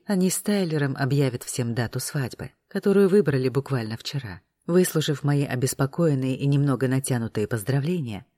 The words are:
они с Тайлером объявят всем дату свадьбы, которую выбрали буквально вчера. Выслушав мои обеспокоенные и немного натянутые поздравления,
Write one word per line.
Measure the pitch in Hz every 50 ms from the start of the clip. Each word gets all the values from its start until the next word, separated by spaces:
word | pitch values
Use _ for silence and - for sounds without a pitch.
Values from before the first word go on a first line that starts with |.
| _
они | - 208 180 185 185
с | - -
Тайлером | - 202 208 202 185 160 156 147 143 135 131
объявят | - 139 127 139 143 139 127 117 120 -
всем | - - - 120 117 113
дату | 123 113 107 - 127
свадьбы, | - - - 143 127 107 - - 139 - _ _ _
которую | - - 196 - 202 196 202 202
выбрали | 180 190 208 156 147 139 127 127
буквально | 127 117 135 139 - 135 123 113 107 113
вчера. | - - - - 139 123 101 87 - _ _ _ _ _
Выслушав | - 170 185 180 - - 156 147 156 143 - -
мои | 143 143 143 143
обеспокоенные | - 127 123 131 127 - - 139 135 - - 170 156 139 131 131 131 131
и | - 139
немного | 143 143 139 143 143 127 110 135 127
натянутые | 131 131 135 - 127 117 117 107 - 110 104
поздравления, | - 120 110 98 - 143 139 135 165 185 175 135 113 101 92 - _ _